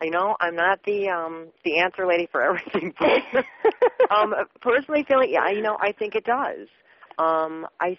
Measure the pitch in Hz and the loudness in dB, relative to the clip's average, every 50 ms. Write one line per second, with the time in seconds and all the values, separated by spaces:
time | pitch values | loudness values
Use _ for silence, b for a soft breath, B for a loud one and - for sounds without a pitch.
0 | 165 160 165 175 190 208 220 - 180 170 170 170 170 185 196 190 - 202 208 202 | -6 -2 -2 0 0 0 -2 -2 -4 -4 -2 0 2 2 0 0 -2 -4 -4 -2
1 | 196 196 185 170 165 165 165 165 165 160 _ _ - 170 147 165 180 185 - - | -2 -2 -2 -4 -4 -6 -8 -12 -14 -18 _ _ -6 -2 0 2 0 0 -2 -2
2 | 185 180 170 175 170 - - 139 120 147 - - - - - 196 - 175 - - | 0 0 0 0 0 -2 -2 0 0 0 0 -2 -4 -6 -6 -6 -6 -6 -4 0
3 | - - 233 262 - - - 269 240 - - - - 440 - - 508 466 - - | 2 4 4 2 0 0 -2 -2 -2 -4 -4 0 0 0 2 2 0 2 4 2
4 | 508 - 202 - - 415 208 - - - _ _ - 247 233 277 269 - 302 294 | 2 4 4 2 2 2 0 -4 -4 -6 _ _ 0 2 2 2 2 0 -2 -2
5 | 294 - 277 262 262 202 - 147 120 175 202 208 220 214 214 - - 202 202 - | 2 2 2 4 4 2 2 0 0 0 0 -2 -2 -2 -2 -2 -2 -4 -4 -4
6 | 214 208 - 220 - 233 240 269 269 - - 80 104 - _ _ b b b b | -6 -6 -4 -4 -2 -2 -2 -2 -2 -4 -6 -10 -14 -18 _ _ b b b b
7 | b b b - 160 160 160 160 160 160 160 160 160 - - - 170 180 185 | b b b -2 0 2 2 0 -2 -4 -6 -10 -12 -14 -6 -4 -4 -4 -4